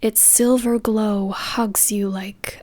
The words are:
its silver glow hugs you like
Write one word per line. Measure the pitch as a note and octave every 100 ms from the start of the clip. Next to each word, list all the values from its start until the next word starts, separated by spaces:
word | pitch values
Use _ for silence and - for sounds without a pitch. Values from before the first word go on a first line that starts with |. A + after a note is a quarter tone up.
its | A3 G#3+
silver | - - A#3+ B3+ A#3+ A#3
glow | A3+ G#3+ G#3+ G3+ F#3+
hugs | G3 - - A3 G3 -
you | G#3 G3+
like | F#3+ F#3+ G3+ - -